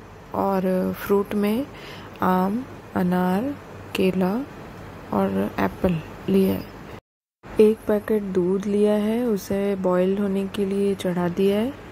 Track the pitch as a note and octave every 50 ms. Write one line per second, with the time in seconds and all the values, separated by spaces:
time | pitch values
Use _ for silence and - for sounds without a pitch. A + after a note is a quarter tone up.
0 | - - - - - - - G3 F#3+ G3 G3 F#3+ F#3 F#3 F#3 F#3 F#3 F#3+ F#3 -
1 | - - G3+ G3+ G3+ - - G#3 G3+ G#3 G#3+ A#3 C#4+ - - - - - - -
2 | - - - - - F#3 F#3 F#3 F#3 G3 G3+ A#3+ C4 - - - - - - G3+
3 | F#3 F3+ F3+ F3+ F3+ F#3 F#3 G3 A#3+ C#4+ C#4+ - - - - - - - - -
4 | F#3+ F#3 F3+ F#3 F#3+ F3+ G3 A#3+ C#4+ - - - - - - - - - - -
5 | - - A3 G#3 G3 G3 G3 F#3+ G3 G#3 - - G3 G3 - - - F#3 F3+ D#3+
6 | - - - - - - G3 G3 F#3+ F#3+ F#3+ F#3 - - - - - - - -
7 | - _ _ _ _ _ _ _ - - - - G#3+ G#3+ A3 - - - G#3+ G#3
8 | G#3 - A3 G#3+ G3+ G3 F#3 F#3+ F3 F3+ F#3+ G3 G3 G#3 G3+ G#3 G#3 G#3 G#3 G#3+
9 | G#3 G#3+ A3 A#3 B3 A#3+ G#3+ F#3+ - - G3+ G3 G3 G3+ G3+ F#3+ F#3 F#3 F3+ F3+
10 | F3+ F#3 G3 G3+ G3+ G3+ F#3+ G3 G3 G3 - - G3+ F#3+ G3 G3+ G3+ G3+ G3 G3
11 | - F#3+ F3 F3 F3 F3 F3 F#3 F#3+ G3 G3+ G#3 A3 C4 D4 - - -